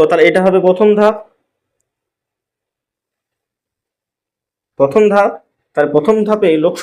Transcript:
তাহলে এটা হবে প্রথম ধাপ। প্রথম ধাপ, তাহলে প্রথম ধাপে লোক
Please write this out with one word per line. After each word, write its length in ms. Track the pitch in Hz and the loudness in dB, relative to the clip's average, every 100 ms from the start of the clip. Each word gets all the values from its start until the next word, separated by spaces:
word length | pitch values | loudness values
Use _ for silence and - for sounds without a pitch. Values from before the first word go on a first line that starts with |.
| 156 | 2
তাহলে 180 | 170 160 | 2 2
এটা 120 | 170 | 2
হবে 160 | 190 185 | 0 0
প্রথম 260 | 180 185 214 208 | 0 0 0 2
ধাপ। 200 | 214 214 - _ _ _ _ _ _ _ _ _ _ _ _ _ _ _ _ _ _ _ _ _ _ _ _ _ _ _ _ _ _ _ _ _ _ - | 0 -2 -10 _ _ _ _ _ _ _ _ _ _ _ _ _ _ _ _ _ _ _ _ _ _ _ _ _ _ _ _ _ _ _ _ _ _ -4
প্রথম 240 | 139 214 214 | -2 0 2
ধাপ, 220 | 202 208 - _ _ _ - | 2 0 -4 _ _ _ -4
তাহলে 120 | 147 | -2
প্রথম 240 | 147 147 220 | -2 0 -2
ধাপে 260 | 208 214 196 160 | -2 -2 0 0
লোক 180 | 160 170 | -2 -4